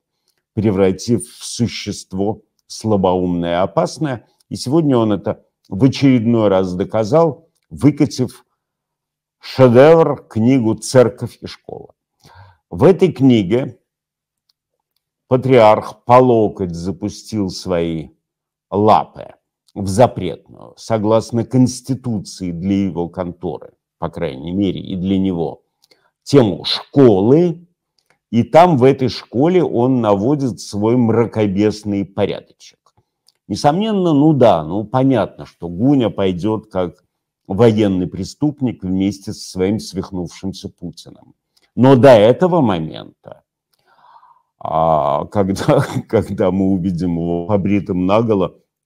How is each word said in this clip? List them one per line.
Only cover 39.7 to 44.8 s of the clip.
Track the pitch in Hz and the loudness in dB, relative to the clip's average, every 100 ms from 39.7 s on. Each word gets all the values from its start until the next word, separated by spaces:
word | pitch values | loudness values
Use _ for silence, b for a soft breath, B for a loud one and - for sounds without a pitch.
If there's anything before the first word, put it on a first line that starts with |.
| 107 | -2
свихнувшимся | - 92 - 92 82 - 95 - - | -6 -10 -10 -10 -12 -12 -14 -12 -16
Путиным. | - 85 78 - - _ _ _ _ _ - | -16 -18 -18 -20 -20 _ _ _ _ _ 2
Но | 131 131 | 6 8
до | 135 | 8
этого | 113 107 127 180 175 | 8 6 4 0 2
момента, | 120 87 78 57 50 _ - - _ _ _ b b b b b b b b _ | 0 -2 -6 -12 -18 _ -20 -20 _ _ _ b b b b b b b b _
а, | - 78 | -8 -2